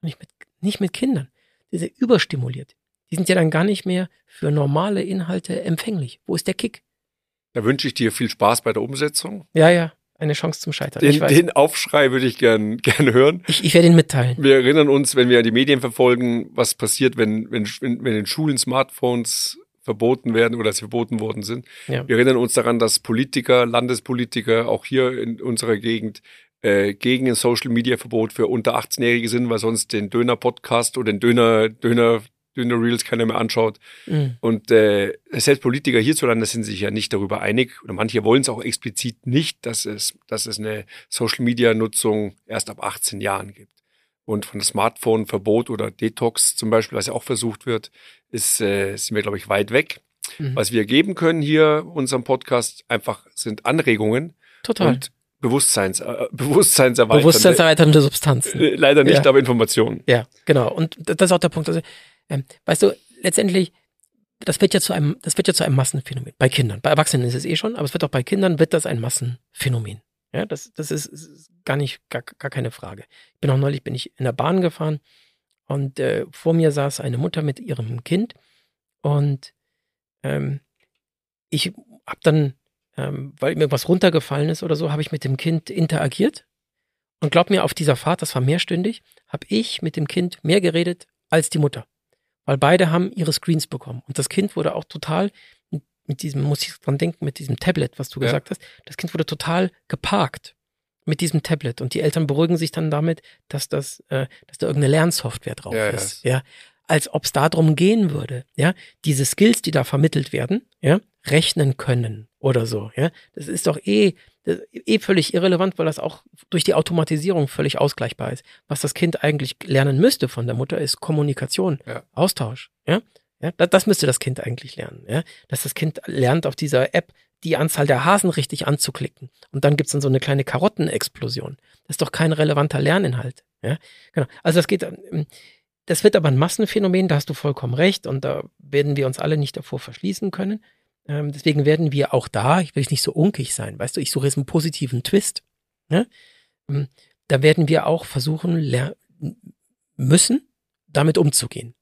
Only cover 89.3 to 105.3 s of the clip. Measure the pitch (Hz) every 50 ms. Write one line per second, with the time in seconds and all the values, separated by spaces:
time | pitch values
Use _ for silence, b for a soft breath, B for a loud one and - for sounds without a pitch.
89.3 | - 185 - _ 202 220 226 - - - - 160 - - 151 143 - 180 180 175
90.3 | - - - 156 175 - 180 175 156 165 175 175 175 _ - _ _ _ _ _
91.3 | - 165 151 - - 160 147 143 - 117 107 _ _ _ _ _ _ _ _ _
92.3 | _ _ _ - 135 135 143 143 175 180 185 165 160 170 180 202 - 208 165 156
93.3 | 147 - - - 165 151 - _ - 127 - 135 120 123 _ - 131 - 135 -
94.3 | - - 190 202 - - - 156 - - 151 _ - 156 - - 156 175 196 208
95.3 | b b b b b b b _ - 151 _ _ _ _ _ - 143 - - 156
96.3 | 139 139 139 143 143 - - - - - _ - 139 139 165 170 160 _ 165 147
97.3 | - - 151 135 - - - 180 175 160 143 123 _ - 135 - - 139 135 117
98.3 | 117 - - - 190 - B B B B B - 139 - - 170 - 165 156 -
99.3 | 160 147 - - 165 175 190 180 _ _ _ _ - - - - - 202 170 127
100.3 | - - _ - _ _ _ _ _ _ _ _ _ _ _ - 156 - 175 160
101.3 | - 156 - - 165 147 - 127 120 - 135 127 - - - 151 - 165 160 143
102.3 | 143 143 165 165 175 165 160 160 - 165 160 156 151 147 156 165 165 - b b
103.3 | b b b _ - 143 - - - 143 139 - - - - _ 143 135 135 -
104.3 | b b b _ - - - - 135 143 147 131 143 156 156 175 170 - - 120